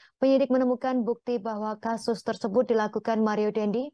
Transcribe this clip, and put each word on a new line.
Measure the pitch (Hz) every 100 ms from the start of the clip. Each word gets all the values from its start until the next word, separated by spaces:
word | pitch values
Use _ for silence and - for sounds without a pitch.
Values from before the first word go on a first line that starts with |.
| - _
penyidik | 269 269 269
menemukan | 254 254 247 262 254
bukti | 226 233 - 240
bahwa | 233 208 214 214
kasus | 226 226 - 214
tersebut | - 170 220 208 254
dilakukan | 226 214 220 226 220
Mario | 214 208 214
Dendi | 214 208 220 285